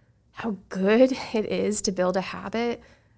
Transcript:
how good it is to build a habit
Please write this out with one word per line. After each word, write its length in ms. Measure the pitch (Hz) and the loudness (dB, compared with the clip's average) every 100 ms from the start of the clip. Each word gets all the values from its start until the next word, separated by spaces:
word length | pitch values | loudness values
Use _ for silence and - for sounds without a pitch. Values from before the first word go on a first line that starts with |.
| _ _ _ | _ _ _
how 260 | - 233 196 - | -8 -6 -6 -8
good 420 | 190 190 220 262 262 - | -2 4 6 6 2 -4
it 120 | 220 208 | -4 -2
is 360 | 185 196 214 | -2 0 0
to 80 | 233 | -2
build 240 | 185 180 185 | 0 0 0
a 40 | |
habit 600 | 185 180 196 220 240 233 - _ _ | -4 -8 -8 -4 -4 -6 -12 _ _